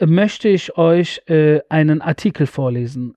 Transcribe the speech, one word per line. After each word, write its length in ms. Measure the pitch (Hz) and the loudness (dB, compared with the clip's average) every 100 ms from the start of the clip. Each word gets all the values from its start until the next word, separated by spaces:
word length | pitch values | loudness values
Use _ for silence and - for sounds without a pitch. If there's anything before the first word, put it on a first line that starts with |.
möchte 460 | 160 170 208 - 220 | 2 2 2 -2 0
ich 280 | 190 - - | 0 -2 0
euch, 420 | 165 170 170 - - | 2 2 0 -6 -2
äh, 340 | 160 151 151 - | 2 4 2 0
einen 320 | 160 156 156 | 0 2 0
Artikel 460 | 165 151 208 - 143 | -2 -4 -4 -2 -4
vorlesen. 680 | - 131 120 120 131 123 | -2 -4 -4 -6 -8 -12